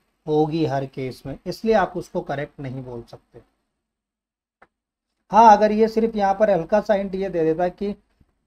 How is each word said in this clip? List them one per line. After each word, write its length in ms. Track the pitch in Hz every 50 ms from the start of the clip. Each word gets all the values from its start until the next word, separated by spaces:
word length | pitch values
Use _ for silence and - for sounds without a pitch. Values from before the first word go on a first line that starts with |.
| _ _ _ _ _
होगी 380 | 160 151 151 156 151 156 165 156
हर 200 | 127 135 139 135
case 380 | 135 - 139 131 127 120 - -
में, 140 | 139 135 - _
इसलिए 280 | 180 175 - - 220 220
आप 200 | 202 180 175 -
उसको 240 | 175 - - - 175
correct 380 | - - 143 135 147 - _ -
नहीं 240 | 139 131 131 135 127
बोल 200 | 127 120 117 117
सकते। 380 | - - - _ _ _ 120 - _ _ _ _ _ _ _ _ _ _ _ _ _ _ _ _ _ _ _ _ _ _ _ _ _ _ _ _ _ _ _ _ _ _ _ _ _
हाँ, 260 | 185 214 233 226 208
अगर 140 | 208 214 208
ये 160 | 214 214 226
सिर्फ 280 | 220 220 226 226 226 226
यहाँ 180 | 208 196 196 196
पर 160 | 196 214 202
हल्का 320 | 196 165 165 - 214 208
सा 120 | 202 - 208
hint 220 | 196 196 190 190
ये 140 | 190 196 190
दे 140 | 170 170 160
देता 240 | 160 160 170 175
कि 280 | 180 180 - 202 202 202 - _ _ _ _ _ _ _ _ _